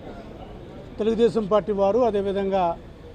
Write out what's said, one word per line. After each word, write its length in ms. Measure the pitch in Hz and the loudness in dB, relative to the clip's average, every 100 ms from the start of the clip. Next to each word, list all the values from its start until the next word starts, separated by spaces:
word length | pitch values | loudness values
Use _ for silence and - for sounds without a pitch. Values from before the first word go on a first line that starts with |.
| - - - - - - - - - - | -14 -14 -14 -16 -16 -16 -16 -16 -14 -2
తెలుగుదేశం 480 | 214 220 233 196 202 | 0 4 4 4 2
పార్టీ 260 | 214 208 | 2 2
వారు, 280 | 196 196 220 | 2 4 4
అదేవిధంగా 800 | 233 202 196 190 196 190 175 170 - - - | 4 2 0 -2 0 2 2 -2 -10 -18 -18